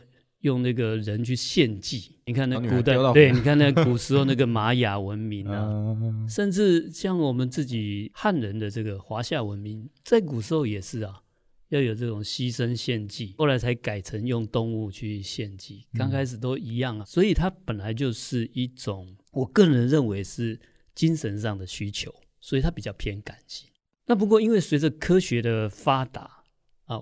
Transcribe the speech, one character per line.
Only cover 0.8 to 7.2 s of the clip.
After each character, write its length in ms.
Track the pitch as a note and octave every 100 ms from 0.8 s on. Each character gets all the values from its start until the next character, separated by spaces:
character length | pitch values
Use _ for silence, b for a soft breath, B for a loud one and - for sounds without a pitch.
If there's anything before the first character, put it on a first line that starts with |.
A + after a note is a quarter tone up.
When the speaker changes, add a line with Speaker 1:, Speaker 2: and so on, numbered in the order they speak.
| A2+ A2
Speaker 1:
人 260 | G#2+ G#2
去 120 | A#2 B2
献 440 | - - C3 G2+
祭。 360 | - A#2+ - _ -
你 80 |
看 140 | A#2+ C3+
那 120 | B2+
古 40 |
代， 40 | A#2+
Speaker 2:
把 60 |
女 20 | B2
孩 60 |
丢 200 | A#2+ B2+
到 60 | C3+
湖。 40 | B2
Speaker 1:
对， 160 | C#3+
你 80 | B2
看 160 | A2+ D3
那 140 | D3
古 260 | C#3 D#3 A#2+
时 180 | - C#3
候 100 | C3+
那 100 | B2+
个 100 | B2+
玛 280 | A#2 G#2+ B2
雅 240 | A#2 G2+
文 180 | G2 G#2+
明 300 | A2 G#2 G2+
啊， 180 | G2+ G#2 G#2+
Speaker 2:
<laughs> 160 | G#2+ A2
嗯。 280 | A2+ A2 A2
Speaker 1:
甚 220 | A2 G3+
至 400 | F#3 G#3 E3+ D#3+
像 260 | D#3+ F#3+
我 160 | F3+